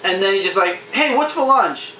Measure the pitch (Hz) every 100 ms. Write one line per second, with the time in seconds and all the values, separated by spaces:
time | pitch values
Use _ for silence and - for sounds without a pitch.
0 | 180 185 196 196 185 190 180 175 - -
1 | 302 254 302 330 262 247 143 139 -